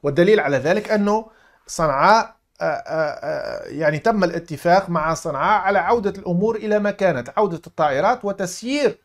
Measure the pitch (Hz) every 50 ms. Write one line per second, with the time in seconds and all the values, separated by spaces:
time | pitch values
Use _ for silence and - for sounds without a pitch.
0 | - 143 139 165 175 196 214 202 151 143 143 131 123 151 185 214 208 - 214 208
1 | 202 202 208 220 226 - _ _ _ _ _ _ _ - - - 165 151 135 139
2 | 156 185 214 226 - - - _ _ _ _ _ 170 165 147 - - - 156 160
3 | 156 147 - - - - 156 139 - - - - - - - 143 160 151 151 151
4 | - 226 220 208 190 170 170 170 170 - 156 139 - 175 175 190 190 170 170 165
5 | 151 160 165 147 - 170 143 135 151 185 208 202 185 190 202 190 170 185 233 240
6 | 196 202 190 196 - 180 175 175 208 226 226 214 202 214 208 208 202 208 202 -
7 | 196 185 156 127 117 - - - 214 190 170 156 _ - _ - 160 151 135 135
8 | 165 208 254 247 - 202 196 190 196 175 - - 214 240 277 294 285 226 - _